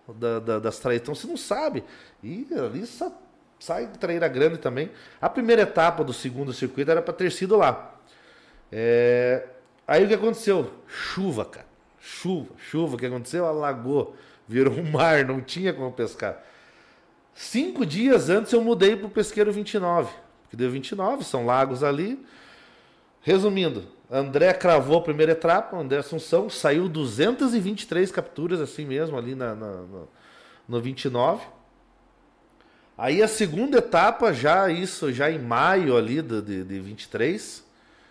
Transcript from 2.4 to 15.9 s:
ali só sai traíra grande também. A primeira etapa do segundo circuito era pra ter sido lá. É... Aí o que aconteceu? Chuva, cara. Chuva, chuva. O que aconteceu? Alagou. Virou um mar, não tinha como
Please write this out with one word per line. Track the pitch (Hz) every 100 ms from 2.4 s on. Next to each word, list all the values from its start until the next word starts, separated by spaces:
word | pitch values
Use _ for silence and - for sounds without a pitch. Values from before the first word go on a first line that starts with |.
| 277
ali | 294 120 127 233
só | - 359 - - _ _ _
sai | - 175 233 -
traíra | 180 170 165
grande | 131 156 165
também. | 135 123 147 - - -
A | 180
primeira | - 226 233
etapa | 202 175 165 160
do | 139
segundo | 120 131 123 139
circuito | 123 131 139 143
era | 165
pra | 165
ter | 165 180
sido | - 185 208
lá. | 147 113 - - _ _ _ - _ - -
É... | 110 117 120 120 123 123 131 - - _ _ -
Aí | 151
o | 202
que |
aconteceu? | 208 214 156 - 185 131 - -
Chuva, | - - - 190 117 98
cara. | - - _ _ _
Chuva, | - - 175 180 120 -
chuva. | - 151 165 120
O |
que | 123
aconteceu? | 127 117 170 170
Alagou. | 151 147 127 120 143 - - - - -
Virou | 117 131
um | 117 160
mar, | 151 165 151
não | 131 131
tinha | 123 175 185
como | 151 131